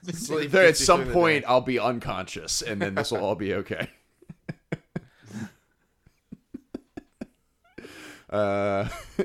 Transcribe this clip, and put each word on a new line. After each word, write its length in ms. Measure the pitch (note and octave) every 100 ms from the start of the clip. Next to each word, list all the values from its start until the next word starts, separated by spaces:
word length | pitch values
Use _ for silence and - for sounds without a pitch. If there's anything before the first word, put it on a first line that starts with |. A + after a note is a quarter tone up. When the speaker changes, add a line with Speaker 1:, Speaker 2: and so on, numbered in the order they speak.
Speaker 1:
the 100 | F3+
Speaker 2:
Sleep 380 | E3 A#3+ D#3 D3
Speaker 3:
There, 120 | F#3+
at 40 | F3
Speaker 2:
gets 120 | D#3
you 40 | -
Speaker 3:
some 140 | F3
Speaker 2:
through 60 | B2+
the 0 | E3+
Speaker 3:
point, 220 | E3 D3+
Speaker 2:
day. 60 | A#2+
Speaker 3:
I'll 140 | B2+
be 180 | B2+ A#2+
unconscious, 840 | A2 A#2+ D3 F#2 F#2 - D#2+ -
and 180 | A#2+ G2+
then 140 | G2+ G2
this 140 | A2
will 120 | G#2+ G2
all 80 | F2
be 180 | G2 F#2+
okay. 340 | F#2+ E2+ -
<laughs> 60 | - _ _ - - - - _ - _ - - _ - G#3 G#3+ _ _ _ _ _ _ _ _ - _ - _ - _ - - - - _ _ _ - - - - - - -
Uh, 580 | G#2 G#2 G2+ G2+ G2 G#2+ E5 - -